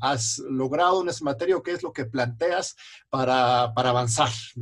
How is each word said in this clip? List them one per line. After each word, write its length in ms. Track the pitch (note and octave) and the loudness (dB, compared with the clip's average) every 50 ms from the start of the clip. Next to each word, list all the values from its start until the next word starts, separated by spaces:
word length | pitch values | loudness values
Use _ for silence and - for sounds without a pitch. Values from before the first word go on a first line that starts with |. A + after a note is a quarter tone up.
has 380 | A#2+ C3 C#3+ C#3 - - - - C#3+ C#3 | 0 0 0 0 -2 -4 -4 -6 -6 -4
logrado 540 | C3+ C3 C3 C3 C#3 D3+ F3 F3+ F#3 F#3+ F3+ | -4 -2 -2 0 0 2 4 4 4 2 0
en 60 | F3 | -2
esa 160 | E3+ - D#3+ | -4 -4 -4
materia, 320 | C#3+ C#3 A#2 E3+ F3 F#3 | -4 -4 -2 0 0 0
o 60 | E3+ F3 | 0 0
qué 80 | F3 F3 | -4 -6
es 100 | E3 - | -6 -6
lo 100 | E3 - | -8 -6
que 120 | - C3 | -6 -6
planteas 720 | A2+ A2+ C3+ B2 A#2 A#2+ A2+ E3 F3 F3 F#3 F#3 - - - - - - - _ _ | -4 -2 -2 -2 -2 -2 -2 -2 0 0 0 -2 -4 -8 -14 -20 -20 -20 -20 _ _
para, 640 | - C3+ C3 B2+ C3 C3 B2+ A#2+ B2+ A#2+ B2 A#2 A2+ | -4 -2 0 2 4 4 4 4 4 4 2 2 0
para 160 | C3+ B2+ B2+ | 0 2 2
avanzar, 380 | B2 B2 B2+ A#2 A2+ D3+ D3 A#2+ A2 - - - - A#2+ | 2 2 2 0 2 2 2 0 0 -4 -10 -12 -12 -10